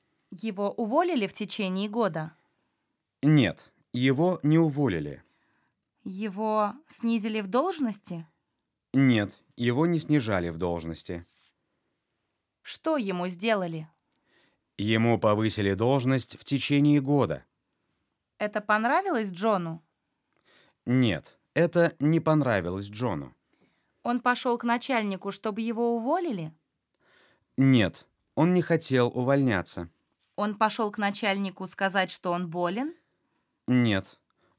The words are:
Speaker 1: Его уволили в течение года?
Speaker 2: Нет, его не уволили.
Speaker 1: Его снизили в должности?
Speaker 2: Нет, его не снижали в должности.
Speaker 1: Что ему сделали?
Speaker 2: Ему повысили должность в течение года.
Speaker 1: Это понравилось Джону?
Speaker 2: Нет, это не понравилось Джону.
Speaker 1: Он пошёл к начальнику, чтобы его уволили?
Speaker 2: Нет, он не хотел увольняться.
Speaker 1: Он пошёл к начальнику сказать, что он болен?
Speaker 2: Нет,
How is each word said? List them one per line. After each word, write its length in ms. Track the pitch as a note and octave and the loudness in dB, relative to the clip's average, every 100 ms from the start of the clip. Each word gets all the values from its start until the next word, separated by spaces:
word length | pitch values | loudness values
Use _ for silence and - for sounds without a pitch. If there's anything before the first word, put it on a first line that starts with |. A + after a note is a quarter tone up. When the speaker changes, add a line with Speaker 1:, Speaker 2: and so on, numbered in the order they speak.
| _ _ _ | _ _ _
Speaker 1:
Его 400 | F#3+ A3 F#3+ G3+ | -10 -8 -4 -4
уволили 560 | - A3 C#4 F4+ D4 G3 | -4 0 0 2 0 -2
в 60 | |
течение 560 | - G#3 - F#3+ F#3+ G#3 | -4 -6 -4 -4 -2 -4
года? 480 | G#3+ G3+ D#3+ D#3 - _ _ _ _ _ _ _ _ | -2 -2 -2 -8 -14 _ _ _ _ _ _ _ _
Speaker 2:
Нет, 500 | C#3+ D3+ G2+ - - _ _ | 4 6 4 0 -14 _ _
его 460 | A#2+ C3 C3+ F3+ F3+ | 0 2 2 2 2
не 160 | D3 D#3+ | 4 4
уволили. 640 | D#3+ C#3 C3+ E2+ D2 C2+ _ _ _ _ _ _ _ _ | 4 2 0 0 -4 -10 _ _ _ _ _ _ _ _
Speaker 1:
Его 680 | G3+ F#3+ G#3+ F#3 A3 G#3+ G#3 C4 _ | -14 -8 -8 -6 -2 0 -2 -4 _
снизили 540 | - A#3 A#3 G#3+ G#3+ | -4 0 0 0 -4
в 80 | G3 | -2
должности? 800 | A#3 F4 E4 A#3+ G3 - E3+ D#3+ _ _ _ _ _ _ | 0 0 -2 -4 -4 -8 -12 -12 _ _ _ _ _ _
Speaker 2:
Нет, 480 | C3+ C3+ A2+ G2+ - _ - | 2 4 4 0 -6 _ -4
его 300 | A#2+ B2 E3+ | -2 0 0
не 120 | E3 | 0
снижали 520 | - D3 A2+ F#2+ F2 | 2 0 2 -2 -2
в 80 | D#2+ | -4
должности. 680 | F2+ E2+ D#2+ D#2+ - F2 F2 _ _ _ _ _ _ _ _ _ _ _ _ _ | -4 -4 -6 -8 -8 -10 -12 _ _ _ _ _ _ _ _ _ _ _ _ _
Speaker 1:
Что 340 | - - D#4+ D4+ | -12 -8 -2 -2
ему 320 | G3 F3+ F3+ | -2 -4 -4
сделали? 600 | F3 A3 G#3 F3 D#3+ D#3+ _ _ _ _ _ _ _ _ - | -4 0 0 -2 -8 -12 _ _ _ _ _ _ _ _ -6
Speaker 2:
Ему 400 | G#2 A2+ A#2 A2 | 0 4 4 4
повысили 560 | A2 G#2 A2 G#2+ G2 | 4 2 2 0 0
должность 640 | G2 A#2 C#3 B2 C3 - - | 2 2 2 2 0 -2 -4
в 60 | |
течение 560 | - C#3 - C#3+ D3 D3 | -4 -2 0 2 4 4
года. 440 | C3+ C#3+ G2+ C#2 - _ _ _ _ _ _ _ _ _ | 2 2 2 -2 -10 _ _ _ _ _ _ _ _ _
Speaker 1:
Это 220 | G#3 G#3 | -6 -6
понравилось 720 | G3+ G#3+ A3+ D#4+ G4 C4+ G3+ | 0 0 2 0 0 -2 -2
Джону? 520 | F3 A3+ G3 E3+ E3 _ _ _ _ _ _ _ _ _ _ - | -2 0 0 -2 -8 _ _ _ _ _ _ _ _ _ _ 0
Speaker 2:
Нет, 520 | B2+ A#2+ D2+ - - _ | 2 4 0 -6 -20 _
это 400 | - E3+ F3 E3+ - | 0 2 4 2 2
не 180 | D3 E3 | 2 2
понравилось 680 | D#3+ D#3 C3+ G#2 E2+ F#2+ G2+ | 4 2 4 2 0 -4 -8
Джону. 460 | G#2 A#2+ D#2+ C2 - _ _ _ _ _ _ | -6 -4 -4 -8 -16 _ _ _ _ _ _
Speaker 1:
Он 180 | A#3 B3 | -4 -2
пошёл 380 | B3 B3 B3+ A#3 | -2 -2 -2 -4
к 60 | |
начальнику, 640 | A#3+ A#3 - A#3+ G#3 F#3+ G3 | -2 -4 -2 -2 -2 -6 -8
чтобы 300 | F#3+ A3 G#3 | -8 -6 -6
его 340 | A3+ A3+ A#3 | -6 -2 -2
уволили? 580 | A#3 A#3 E4+ F4 G3 D#3+ - _ _ _ _ _ _ _ _ _ - | -2 -2 -2 -2 -6 -8 -12 _ _ _ _ _ _ _ _ _ 2
Speaker 2:
Нет, 500 | C3+ B2+ F2+ - - _ _ | 6 6 4 -2 -18 _ _
он 200 | - E3 | 0 2
не 80 | F3+ | 2
хотел 460 | E3 E3 - B2+ A#2+ | 2 0 2 2 2
увольняться. 840 | B2 B2+ C#3 C3 F#2+ - - E2+ _ _ _ _ - | 0 0 2 2 0 -2 -8 -10 _ _ _ _ -6
Speaker 1:
Он 200 | G#3 G#3 | -6 -2
пошёл 340 | A3 G#3+ G#3 | -2 0 -4
к 80 | G3+ | -2
начальнику 680 | G3+ G3+ G#3 G3 G3 F#3 F#3 | -4 -2 -2 -2 -4 -6 -8
сказать, 440 | - G3 F#3+ F3+ | -2 0 0 -2
что 220 | - F#3 | -2 -2
он 160 | F3 F3+ | -2 -4
болен? 460 | F3 F3 G3+ D4 F4 _ _ _ _ _ _ - | -2 -2 -2 -6 -10 _ _ _ _ _ _ 0
Speaker 2:
Нет, 520 | B2+ A#2 G2 F#2+ - _ _ _ | 2 4 0 -4 -16 _ _ _